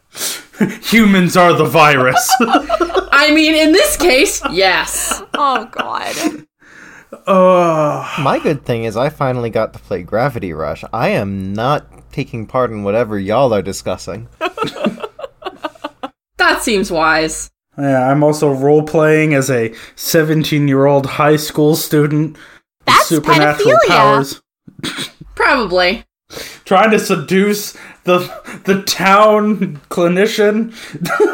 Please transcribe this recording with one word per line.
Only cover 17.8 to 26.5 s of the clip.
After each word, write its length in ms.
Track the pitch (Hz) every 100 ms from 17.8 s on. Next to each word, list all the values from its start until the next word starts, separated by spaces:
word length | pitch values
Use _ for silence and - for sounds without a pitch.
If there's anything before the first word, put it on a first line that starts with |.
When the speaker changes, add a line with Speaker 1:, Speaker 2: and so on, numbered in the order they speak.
| 139 131 127
Speaker 2:
I'm 120 | 147
also 300 | 147 151 147
role-playing 800 | 135 143 151 151 165 156 156 156
as 160 | 143 131
a 240 | 123 113 - - -
seventeen-year-old 1080 | - 165 156 160 147 151 143 135 139 139 131
high 300 | - 151 151
school 380 | 151 - 151
student 600 | 156 - 151 147 151 156
with 60 | - - - _ _ -
Speaker 3:
That's 200 | 285 622
Speaker 2:
supernatural 680 | - - 320 151 - 427 640
Speaker 3:
pedophilia. 120 | 494
Speaker 2:
powers. 520 | - - - 139 - _ _ - - - - - - -
Speaker 1:
Probably. 720 | - 349 277 202 180 180 226 - _ _ - -